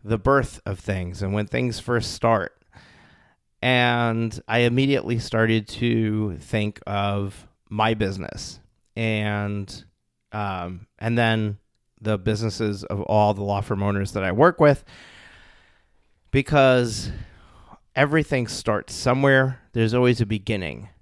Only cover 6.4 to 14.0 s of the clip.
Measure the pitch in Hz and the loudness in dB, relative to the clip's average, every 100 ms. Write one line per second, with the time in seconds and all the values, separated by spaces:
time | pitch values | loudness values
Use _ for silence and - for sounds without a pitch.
6.4 | - 110 107 - - 101 101 101 98 - | -4 -2 -2 -6 -6 -2 -2 -2 -4 -10
7.4 | - _ _ 107 110 113 98 95 82 - | -20 _ _ 0 0 2 -2 -4 -10 -12
8.4 | - - _ _ _ - 113 107 107 104 | -14 -18 _ _ _ -6 -4 -2 -2 -4
9.4 | 104 101 98 - - _ _ _ _ 107 | -4 -6 -8 -14 -20 _ _ _ _ -8
10.4 | 101 92 90 90 - _ 113 117 113 110 | -6 -6 -10 -12 -18 _ -2 0 2 2
11.4 | 107 101 _ _ _ _ 107 104 95 107 | -2 -6 _ _ _ _ -4 -2 -2 -2
12.4 | 113 - 107 101 - 101 - 104 104 101 | -4 -2 -4 -4 -6 -6 0 2 2 2
13.4 | 101 101 98 98 101 101 | -2 -2 -2 -2 0 0